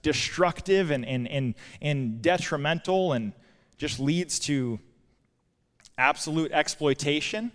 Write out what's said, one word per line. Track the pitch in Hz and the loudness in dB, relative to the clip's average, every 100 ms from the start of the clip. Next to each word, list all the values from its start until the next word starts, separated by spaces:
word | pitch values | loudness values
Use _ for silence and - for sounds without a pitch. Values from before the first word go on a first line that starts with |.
destructive | 151 143 - - 175 - - 196 175 | 2 0 -2 2 2 2 2 2 4
and, | 139 | 0
and, | 120 127 120 | 0 -4 -2
and, | 139 127 107 - - | -2 -2 -4 -12 -6
and | 147 143 123 113 | -2 0 -2 0
detrimental | 104 180 - 151 147 165 - 190 185 | 2 2 0 -2 0 -2 0 2 2
and | 127 107 - - _ _ _ | 0 -2 -8 -20 _ _ _
just | 151 117 | -6 -2
leads | 139 170 170 - | 0 0 0 -4
to | - 143 123 110 - _ _ _ _ _ _ _ _ _ - - | -2 -2 -2 -6 -10 _ _ _ _ _ _ _ _ _ -16 0
absolute | 131 147 156 156 160 | 2 2 -2 -2 0
exploitation? | 147 151 - 151 135 143 151 - 214 240 | 0 0 0 0 2 0 0 -2 -6 -6